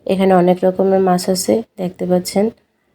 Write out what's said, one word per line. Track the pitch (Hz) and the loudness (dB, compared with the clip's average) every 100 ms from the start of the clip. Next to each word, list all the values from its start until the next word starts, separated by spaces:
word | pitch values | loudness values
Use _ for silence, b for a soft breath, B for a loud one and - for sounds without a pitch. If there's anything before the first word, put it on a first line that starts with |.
| - | -6
এখানে | 190 190 185 | 0 2 4
অনেক | 180 180 185 | 4 2 0
রকমের | 185 190 190 190 | 0 0 2 2
মাছ | 180 180 | 0 -2
আছে, | 185 - 220 226 - | -4 0 -2 -2 -10
দেখতে | 180 - 180 | -10 -8 -2
পাচ্ছেন। | 180 180 196 220 - _ _ _ | -2 -2 -2 -2 -4 _ _ _